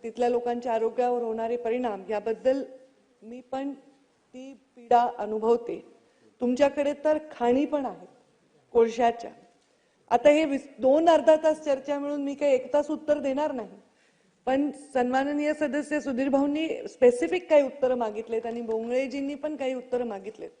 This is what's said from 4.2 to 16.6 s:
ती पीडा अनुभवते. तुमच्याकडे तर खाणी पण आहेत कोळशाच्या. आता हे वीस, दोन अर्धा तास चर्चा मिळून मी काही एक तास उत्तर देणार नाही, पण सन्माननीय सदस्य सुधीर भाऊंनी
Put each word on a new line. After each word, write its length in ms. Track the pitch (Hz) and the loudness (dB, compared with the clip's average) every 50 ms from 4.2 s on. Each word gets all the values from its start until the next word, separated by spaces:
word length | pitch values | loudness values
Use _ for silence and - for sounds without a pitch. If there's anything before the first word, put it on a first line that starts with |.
| _ _ _ | _ _ _
ती 200 | 254 262 269 277 220 _ _ _ | -18 -18 -18 -20 -20 _ _ _
पीडा 340 | - 240 233 247 233 240 240 - - | -20 -2 2 4 4 4 2 -2 -6
अनुभवते. 800 | 208 208 214 214 214 226 233 233 233 - - - - - - _ _ _ _ _ _ _ _ _ | -6 -4 -4 -2 2 2 2 2 2 -6 -10 -10 -10 -18 -20 _ _ _ _ _ _ _ _ _
तुमच्याकडे 520 | 247 240 254 247 285 277 277 294 285 285 294 | -2 0 2 2 2 2 2 0 -2 -2 -2
तर 240 | 285 - 311 311 302 311 - | -2 0 0 0 0 -2 -10
खाणी 340 | - - 240 240 247 262 294 | -8 -2 2 2 4 2 2
पण 200 | 311 294 294 269 | 0 -2 -4 -4
आहेत 220 | 233 185 165 180 - _ _ _ _ _ _ _ _ _ _ _ _ | -4 -10 -10 -18 -20 _ _ _ _ _ _ _ _ _ _ _ _
कोळशाच्या. 600 | - 240 226 233 220 226 247 233 233 - - - - - - _ _ _ _ _ _ _ _ _ _ _ _ _ | 2 2 4 4 2 2 0 0 0 0 -10 -14 -16 -18 -20 _ _ _ _ _ _ _ _ _ _ _ _ _
आता 200 | 226 240 240 294 | 0 4 6 6
हे 160 | 294 302 320 | 6 6 4
वीस, 220 | 294 277 269 - - - - | 2 0 -4 -6 -8 -12 0
दोन 300 | 220 254 269 311 330 339 | 2 4 4 6 6 6
अर्धा 260 | 320 311 - 320 311 | 6 6 6 6 4
तास 280 | 311 311 320 311 311 - | 6 6 2 0 0 0
चर्चा 360 | 302 277 262 269 - 285 285 | -2 -2 -2 0 -4 -4 -4
मिळून 220 | 285 285 294 294 | -4 -4 -4 -4
मी 140 | 277 277 285 | -4 -6 -4
काही 180 | 277 302 285 269 | -2 2 2 2
एक 200 | 254 254 254 - | 2 0 0 0
तास 180 | 294 294 294 | 0 0 0
उत्तर 280 | 311 294 - - 294 294 | -4 -6 0 -2 -2 0
देणार 320 | 254 277 269 277 294 311 | 0 -2 -2 0 -2 -2
नाही, 260 | 285 262 214 185 - - _ _ _ _ _ _ _ _ _ _ _ _ _ | -4 -6 -8 -10 -14 -20 _ _ _ _ _ _ _ _ _ _ _ _ _
पण 260 | 247 262 269 285 294 | 0 2 2 2 0
सन्माननीय 840 | 285 - - - - 262 247 247 254 262 269 285 294 294 294 294 302 | -2 -8 -16 -6 -2 0 0 2 0 0 0 0 -2 -2 0 0 0
सदस्य 460 | 294 302 294 240 294 285 - 302 302 | 0 -2 -2 -2 -4 -4 -2 -4 -4
सुधीर 300 | - - 269 233 269 277 | -2 -2 -2 -2 0 2
भाऊंनी 580 | 247 269 277 285 285 302 | 2 2 2 2 0 -2